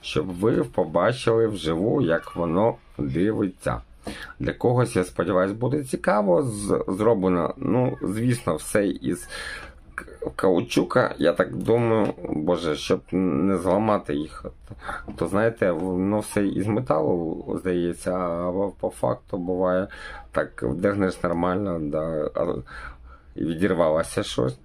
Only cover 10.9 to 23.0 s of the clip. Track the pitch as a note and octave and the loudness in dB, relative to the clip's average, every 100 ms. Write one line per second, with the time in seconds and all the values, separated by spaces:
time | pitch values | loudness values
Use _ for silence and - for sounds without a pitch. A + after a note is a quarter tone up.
10.9 | C3 A#2+ - D#2 - - - F#2 A2+ A#2 | 2 2 2 2 2 0 0 2 2 4
11.9 | A2 G2+ - - D2+ D#2 F2 E2+ D2 - | 2 2 -2 -4 -2 2 2 0 -2 0
12.9 | F#2 - F2+ F#2 C#2 F#2 F#2+ F2+ F#2 G#2+ | -2 0 0 2 2 2 2 2 2 4
13.9 | G#2 - D2 D#2 - - - - - - | 0 0 -4 -4 -10 -14 -14 -18 -16 -10
14.9 | - - - E2+ G2 A2+ G#2+ G2+ E2 F#2 | -10 -10 -6 -2 2 2 2 0 2 0
15.9 | F#2 F#2+ G#2+ G#2 - G2+ - F#2+ A2 B2+ | 0 2 0 0 0 0 0 0 0 2
16.9 | D#3 D#3 F2+ E2 E2 - F2 F#2 F2+ F2 | 0 2 0 -2 -6 -6 -4 0 0 0
17.9 | E2+ - F2+ F2+ E2+ F2+ F2+ G2+ - G2 | -2 -4 -2 -2 -2 -2 -2 -2 -2 -6
18.9 | - B2 A#2+ - F#2 F2 F2+ F#2 F2+ G2 | -2 -2 -2 -4 -6 -2 0 2 2 -2
19.9 | - - - - - D2+ - A#1 D2 G2+ | -8 -14 -16 -6 -4 -4 -4 -4 0 0
20.9 | G2+ F#2+ E2+ F2+ E2+ F2+ F2+ G2+ E2+ D2+ | 2 0 0 -2 0 0 0 -2 -4 -2
21.9 | D#2 D#2+ D#2+ D2+ - E2+ - B1+ - - | -2 -2 -2 -2 -2 -2 -4 -8 -14 -14
22.9 | - | -16